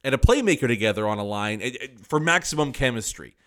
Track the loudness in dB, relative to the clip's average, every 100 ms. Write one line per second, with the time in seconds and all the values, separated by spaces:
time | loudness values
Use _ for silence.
0 | -2 6 6 6 2 0 0 0 0 0
1 | -2 -2 -4 -4 -4 -4 -8 -8 -14 -16
2 | -4 -2 2 0 0 -4 -4 -2 -2 -2
3 | -8 -12 -20 _